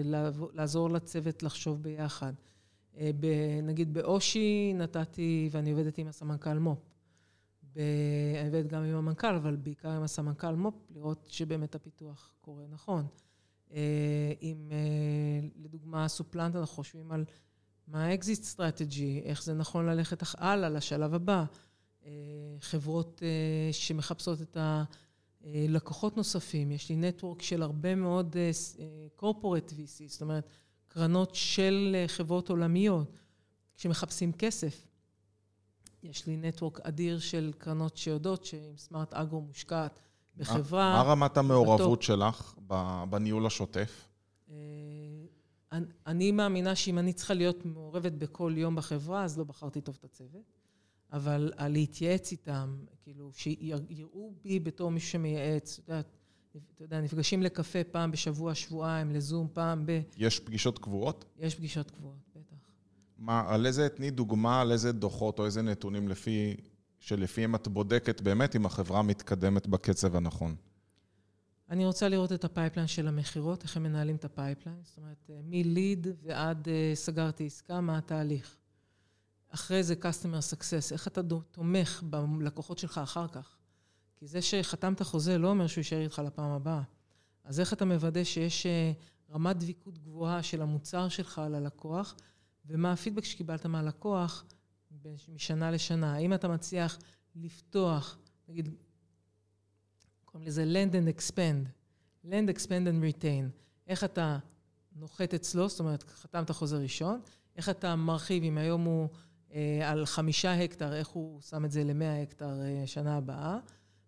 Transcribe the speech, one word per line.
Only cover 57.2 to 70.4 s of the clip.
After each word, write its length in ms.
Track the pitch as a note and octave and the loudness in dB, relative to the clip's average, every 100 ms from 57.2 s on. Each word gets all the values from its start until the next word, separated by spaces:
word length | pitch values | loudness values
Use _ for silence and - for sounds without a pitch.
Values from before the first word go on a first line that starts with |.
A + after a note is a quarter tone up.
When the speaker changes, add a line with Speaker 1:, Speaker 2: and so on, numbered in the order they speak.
| D3 F#3+ | 2 4
Speaker 1:
לקפה 420 | F#3 F3+ E3 F#3 | 2 2 -2 -2
פעם 260 | E3+ E3+ E3 | -2 0 0
בשבוע, 440 | D#3 D#3+ D3+ E3 | 0 -2 -2 -2
שבועיים, 560 | D#3 - D#3+ D#3+ D#3+ D3+ | -4 -4 -4 -2 0 0
לזום 380 | D3 C#3+ E3 D#3+ | 0 0 -2 -2
פעם 340 | E3 E3 D#3+ D3+ | 0 0 0 2
ב- 140 | E3 D3+ - | 0 -2 0
Speaker 2:
יש 240 | A2 - | 2 2
פגישות 380 | - A2 B2+ A#2 | 0 0 0 0
קבועות? 460 | G#2 G2 B2 - - - | -2 -2 0 -2 -8 -8
Speaker 1:
יש 160 | D#3+ | -6
פגישות 360 | D#3 D#3+ D#3 C#3+ | -4 -6 -6 -6
קבועות, 260 | - D3 C#3 - D#3 | -10 -16 -18 -20 -20
בטח. 200 | D3+ D3+ - _ _ _ _ - | -20 -20 -20 _ _ _ _ -8
Speaker 2:
מה, 260 | A2+ A#2 F#2 | 2 4 4
על 120 | G#2+ B2 | 4 4
איזה, 220 | C3 D3 | 4 2
תני 220 | C#3+ C#3 | 0 -2
דוגמה, 500 | B2+ A2 G#2+ A2+ B2+ | 0 2 4 6 6
על 120 | A#2+ | 6
איזה 200 | A#2 A#2+ | 4 4
דוחות 460 | A2+ G2 F#2+ G#2+ G#2 | 2 0 0 0 2
או 60 | G#2+ | 0
איזה 160 | G#2 | 0
נתונים 460 | A2+ G#2 G2+ G2+ G2+ | 0 0 -2 -2 -2
לפי, 480 | F#2+ - A2 G#2 G2+ - _ _ _ | -2 -2 0 0 -2 -10 _ _ _
שלפיהם 560 | - G2+ F#2+ - A2+ | -4 0 0 0 2
את 140 | A2+ - | 0 0
בודקת 520 | G2+ G2+ A#2+ A#2 A2 | -2 2 2 2 0
באמת 360 | G2 G2+ C#3 A2+ | 2 4 4 2
אם 100 | G2+ | 2
החברה 360 | - F2 G2 | 0 2 2
מתקדמת 640 | G#2 G2+ - F#2+ F#2+ G2 G2+ | 4 2 0 2 4 4 4
בקצב 500 | F#2 - F#2 F#2+ F2 | 2 2 2 2 2
הנכון? 380 | E2+ - | 0 -2